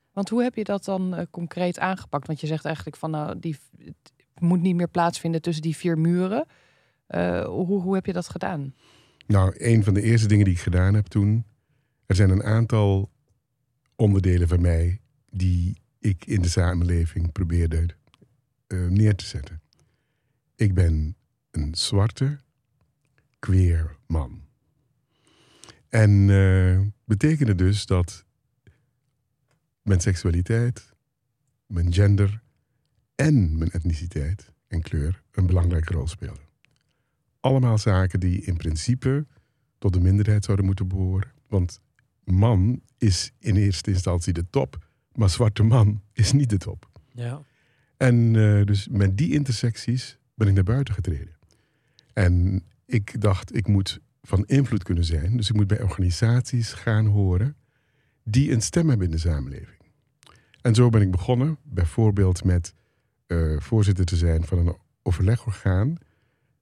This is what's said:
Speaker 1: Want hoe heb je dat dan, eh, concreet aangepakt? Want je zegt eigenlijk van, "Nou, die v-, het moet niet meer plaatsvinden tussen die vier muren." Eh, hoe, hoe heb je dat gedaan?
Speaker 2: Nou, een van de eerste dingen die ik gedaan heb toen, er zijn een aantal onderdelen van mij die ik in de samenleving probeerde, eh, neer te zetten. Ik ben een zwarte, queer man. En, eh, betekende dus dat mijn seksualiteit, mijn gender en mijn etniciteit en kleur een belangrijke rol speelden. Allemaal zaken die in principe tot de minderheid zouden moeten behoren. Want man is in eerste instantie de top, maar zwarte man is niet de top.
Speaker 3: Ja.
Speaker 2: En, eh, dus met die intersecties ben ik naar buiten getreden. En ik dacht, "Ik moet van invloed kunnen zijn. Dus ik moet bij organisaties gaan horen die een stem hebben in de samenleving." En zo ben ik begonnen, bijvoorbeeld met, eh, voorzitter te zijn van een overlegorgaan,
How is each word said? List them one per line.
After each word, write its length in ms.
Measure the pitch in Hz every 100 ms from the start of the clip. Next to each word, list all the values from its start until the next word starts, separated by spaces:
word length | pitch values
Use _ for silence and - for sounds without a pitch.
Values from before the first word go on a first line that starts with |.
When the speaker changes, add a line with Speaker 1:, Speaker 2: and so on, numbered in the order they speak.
| _
Speaker 1:
Want 160 | 196 190
hoe 140 | 233
heb 120 | 247
je 100 | 226
dat 200 | 208 202
dan, 300 | - 190 185
eh, 120 | 170 170
concreet 480 | - 170 175 180 -
aangepakt? 480 | 180 190 - 147 -
Want 140 | 151
je 60 | 151
zegt 180 | 156
eigenlijk 320 | 151 156 - -
van, 140 | 160
"Nou, 280 | 156 151 175
die 160 | 165 143
v-, 280 | _ -
het 280 | - - _ _ _ -
moet 200 | 170 180
niet 140 | 180 175
meer 120 | 175
plaatsvinden 540 | 180 170 - 165 165
tussen 200 | 170 156
die 140 | 160 151
vier 220 | 180 160
muren." 480 | 165 175 185 233 320 _ _ _ _ _ -
Eh, 380 | 87 87 87
hoe, 360 | - 92 180 196
hoe 120 | 180
heb 120 | 190 196
je 60 |
dat 160 | 180 -
gedaan? 460 | 175 196 160 139 - _ _ _ _ -
Speaker 2:
Nou, 280 | 98 95 -
een 280 | 120 113
van 100 | 104
de 80 | 98
eerste 260 | 110 117 107
dingen 160 | 104
die 100 | 98
ik 60 | 87
gedaan 340 | - 90 92
heb 120 | 107 104
toen, 380 | 104 101 110 - _ _ _ _ _ -
er 80 |
zijn 160 | 92 95
een 120 | 95
aantal 680 | - 110 113 110 101 98 98 _ _ _ _ _ _ _ _ -
onderdelen 520 | 107 95 92 87 85
van 120 | 87
mij 400 | 87 82 87 98 _ _ _
die 500 | 95 92 87 90 107 _ _
ik 260 | 107 90
in 180 | - 104
de 60 | 87
samenleving 840 | 92 87 87 87 85 82 87 85
probeerde, 540 | - 82 87 82 80 82 - _ _ _ _ _ _ -
eh, 200 | 92 87
neer 280 | 98 107
te 100 | 98
zetten. 360 | - - 71 82 - _ _ _ _ _ _ _ _
Ik 200 | - 107
ben 420 | 92 85 78 78 - _ _ _
een 240 | 80 73
zwarte, 640 | 82 - 98 110 - 135 147 _ _ _ _ _ _ _ _ _ _
queer 580 | - 95 87 82 78 - -
man. 360 | 80 64 - 71 _ _ _ _ _ _ _ _ _ _ _ - _ _
En, 420 | 113 104 101 98
eh, 500 | 98 95 95 92 92 104 -
betekende 500 | - 101 151 156 123
dus 320 | 90 92 101 -
dat 380 | 92 85 - _ _ _ _ _ _ _ _ _ _ _ _ _ _ _ _
mijn 180 | 104 92
seksualiteit, 920 | 101 92 92 87 87 113 120 - - _ _ _ _ _ _ _ -
mijn 260 | 87 87
gender 500 | 87 101 101 98 107 - _ _ _ _ _ _
en 440 | - 151 139 85 78
mijn 120 | 82
etniciteit 800 | 82 82 78 82 76 73 101 - _ _
en 140 | 82
kleur 400 | - 80 76 92 _
een 140 | - 90
belangrijke 460 | 90 85 82 78
rol 140 | 82 82
speelden. 380 | - - - - _ _ _ _ _ _ _ _ _
Allemaal 380 | 135 135 127 107
zaken 420 | 110 92 92 92
die 200 | 92 87
in 140 | - 82
principe 680 | 80 78 - 127 131 143 151 _ _ _ _ _
tot 140 | 101
de 80 | 90
minderheid 440 | 90 101 104 104
zouden 220 | 98 98 95
moeten 220 | 95 95
behoren. 440 | 95 92 95 - _ _
Want 320 | 98 87 - _ _ _ _
man 560 | - 92 117 92 104 123 - _
is 340 | 110 90 - _
in 180 | - 98
eerste 340 | 101 85 -
instantie 420 | 92 90 87 87
de 120 | 85 85
top, 380 | 139 131 - - _ _
maar 180 | - 104
zwarte 320 | - 110 -
man 400 | 110 113 104 104 -
is 200 | - 101
niet 180 | 139 127
de 80 | 98
top. 320 | - - - - _
Speaker 3:
Ja. 300 | 120 120 143 - _ _ _ _ -
Speaker 2:
En, 400 | 131 120 117 110
eh, 280 | 107 104 101
dus 220 | 98 -
met 280 | 98 98 98
die 160 | 156
intersecties 840 | 147 135 110 120 - - 127 - - _
ben 140 | - 101
ik 60 |
naar 80 | 98
buiten 300 | 92 127 135
getreden. 400 | - - 73 - - _ _ _ _ _ _ _
En 500 | - 90 87 92 95 - _ -
ik 340 | 120 101 113
dacht, 340 | 101 92 - -
"Ik 100 | 101
moet 340 | 101 95 - - _
van 220 | - 95 -
invloed 360 | 135 135 107
kunnen 220 | - 85
zijn. 320 | 82 78 85 120
Dus 120 | 101
ik 60 | 107
moet 100 | 98
bij 160 | 110
organisaties 920 | 101 - 90 85 113 120 - 120 113
gaan 340 | - - 107 110
horen 500 | 104 98 90 127 - _ _ _ _ _ _
die 280 | 110 107 147
een 80 | 113
stem 280 | - 170 165
hebben 180 | 117 87
in 60 |
de 60 | 82
samenleving." 600 | 82 73 65 67 - _ _ _ _ _ _ _ _ _
En 140 | 123
zo 160 | 110 123
ben 120 | 110
ik 80 | 98
begonnen, 480 | 87 - 123 147 151
bijvoorbeeld 840 | - 92 85 - 110 101 92 90
met, 300 | 95 87 - - _ _ _ _ -
eh, 340 | 85 78 76
voorzitter 440 | - 110 101 95
te 120 | 85 87
zijn 280 | 85 80
van 140 | 80 87
een 180 | 85 - _ _
overlegorgaan, 920 | - 92 92 120 - 95 98 92 123 170 - _ _ _ _ _